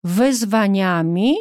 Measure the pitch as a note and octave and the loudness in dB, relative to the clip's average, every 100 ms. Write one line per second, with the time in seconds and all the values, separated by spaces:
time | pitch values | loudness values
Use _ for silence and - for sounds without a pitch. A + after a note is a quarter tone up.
0 | F3 F3+ C4 B3+ A3 A3 G3+ G3 F#3+ F3 | -4 0 0 0 -2 0 0 0 0 0
1 | E3 F3 A3+ F4+ | 0 0 0 -2